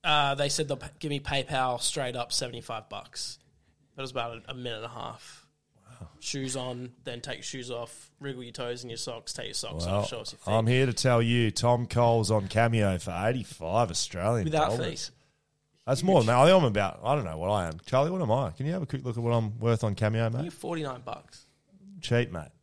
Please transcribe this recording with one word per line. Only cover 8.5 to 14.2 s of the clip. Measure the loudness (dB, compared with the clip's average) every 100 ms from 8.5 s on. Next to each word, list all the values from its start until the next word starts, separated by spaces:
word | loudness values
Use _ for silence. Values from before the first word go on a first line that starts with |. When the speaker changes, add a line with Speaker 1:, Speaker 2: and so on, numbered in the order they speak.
Speaker 1:
toes | -8 -8 -8
in | -8
your | -10
socks, | -8 -10 -10
take | -10 -8
your |
socks | -8 -6 -4
Speaker 2:
Well, | 0 0
Speaker 1:
off, | 0
show | -6
us | -10
your | -10
feet. | 0
Speaker 2:
I'm | 2 4
here | 4 4
to |
tell | 2 4 4
you, | 4 4 2
Tom | 2 2 2 2
Cole's | 2 4 4 4
on | 2 2
Cameo | 2 4 4 2 2
for | -2 -2 0
eighty-five | 0 -4 -8 -2 2 2
Australian | 0 -4 -2